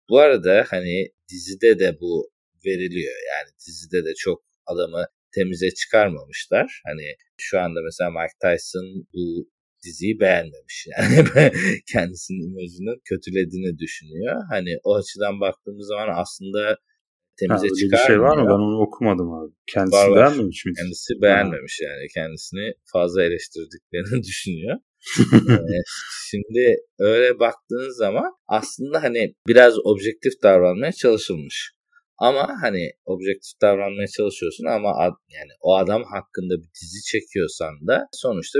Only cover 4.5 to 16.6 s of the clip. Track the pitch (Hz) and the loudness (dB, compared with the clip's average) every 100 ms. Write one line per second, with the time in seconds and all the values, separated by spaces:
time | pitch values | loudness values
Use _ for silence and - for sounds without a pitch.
4.5 | _ - 87 85 85 87 _ _ - 92 | _ -10 -6 -4 -6 -8 _ _ -4 -4
5.5 | 87 92 - - 110 104 76 69 - - | -2 -4 -4 0 2 2 0 -12 -12 -2
6.5 | 101 254 - - 78 73 71 _ - - | 0 0 -6 -14 -12 -12 -16 _ -18 -4
7.5 | 95 87 82 82 - 87 82 82 - 92 | -4 -2 -6 -8 -6 -6 -4 -8 -2 0
8.5 | 85 - 92 92 95 85 90 87 85 - | 0 -2 -10 -10 -14 -12 -6 -6 -6 -10
9.5 | _ _ _ 90 82 92 107 95 87 82 | _ _ _ -18 -8 -4 0 2 2 -2
10.5 | - - - - - 104 131 147 131 151 | -12 -18 -18 -12 -4 2 6 6 6 4
11.5 | - 190 - - 117 87 90 - 95 85 | 4 -2 -2 -4 -4 -4 -6 -10 -10 -10
12.5 | 92 90 87 101 123 - 92 - 95 87 | -10 -12 -10 -10 -10 -8 -8 -6 -4 -4
13.5 | 92 92 80 80 - 78 80 113 147 98 | -4 -8 -8 -10 -12 -16 -10 -6 -6 -6
14.5 | 104 90 85 - 104 98 98 101 101 98 | -6 -6 -6 0 0 -2 -6 -4 -2 -4
15.5 | - - 101 101 104 107 87 87 - 95 | -6 -12 -16 -8 -6 -4 -4 -6 -8 -8
16.5 | 101 | -4